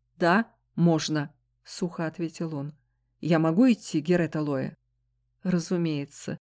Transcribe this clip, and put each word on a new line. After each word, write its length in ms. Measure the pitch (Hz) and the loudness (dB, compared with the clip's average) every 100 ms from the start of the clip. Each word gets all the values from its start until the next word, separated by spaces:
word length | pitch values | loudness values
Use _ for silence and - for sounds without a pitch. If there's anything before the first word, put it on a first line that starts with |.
| _ - | _ -2
«Да, 360 | 175 196 233 _ _ | 2 2 0 _ _
можно», 580 | - 170 156 - 151 151 _ _ _ | 2 4 4 0 -4 -4 _ _ _
сухо 420 | - - 175 - 160 | -14 -8 -6 -6 -6
ответил 480 | 160 165 - 165 | -6 -8 -6 -8
он. 200 | 151 143 - _ _ _ _ | -8 -10 -14 _ _ _ _
«Я 180 | 151 165 | 0 2
могу 320 | 160 165 262 | 4 4 4
идти, 300 | 226 - 156 | 4 0 -4
Герет 360 | 151 175 156 156 | 0 0 0 -2
Алоэ?» 380 | 147 135 135 - _ _ _ _ _ _ | -2 -4 -6 -10 _ _ _ _ _ _
«Разумеется. 960 | 185 175 160 180 165 147 143 - - - _ | -2 -2 0 -2 0 -2 -6 -10 -10 -10 _